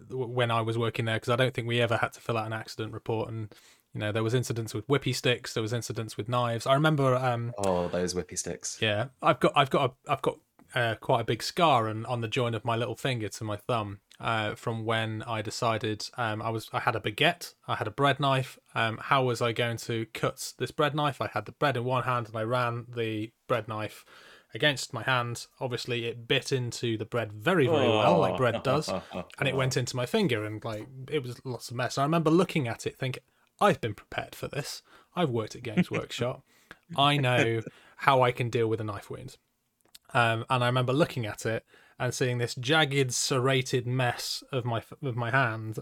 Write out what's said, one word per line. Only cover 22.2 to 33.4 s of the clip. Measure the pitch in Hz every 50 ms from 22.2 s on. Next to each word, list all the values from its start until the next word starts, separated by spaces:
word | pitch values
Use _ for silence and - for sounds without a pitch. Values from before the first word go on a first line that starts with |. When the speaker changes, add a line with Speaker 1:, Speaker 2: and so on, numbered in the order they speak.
| 113
Speaker 1:
and | 110 110
I | 113 110
ran | 113 127 123 123 120 117 120 117 120
the | 120 117 113 110 110 107 107 113 _ _ _
bread | - 127 113 107
knife | 113 110 107 107 101 - - - - - - - - - - _ _ -
against | 117 151 151 139 127 - - -
my | 117 107
hand. | 135 131 123 120 120 117 - - - _ -
Obviously, | 139 123 123 113 - - 120 117 117
it | 117 110 117 117
bit | - 143 131 - -
into | 139 127 123 120 - - - 117 113
the | 107 113
bread | - - 120 113 104 104
very, | 107 104 160 190 170 135
very | 123 165 147 131
well, | 117 110 107 104 101 98 98
like | 95 92 92
Speaker 2:
Oh. |
Speaker 1:
bread | - 131 117 110 110 -
does, | 135 131 151 - -
Speaker 2:
<laughs> | 95 90 - - - 92 85 - - -
Speaker 1:
and | 139
it | 135 131
went | 135 131 131 131
into | 135 123 - -
my | 127 123
finger, | - - 220 208 143 120 107 107
and, | 107 107 107 -
like, | 117 110 107 113 120 - 135 131 -
it | 151 151
was | 127 123 117 - -
lots | 135 120 - - -
of | 120
mess. | 120 123 113 - 143
I | 139
remember | 143 165 170 156 156
looking | 160 180 180 - - 170 131
at | 117 110 - -
it, | - -
thinking, | - 135 127 131 - - _ _ _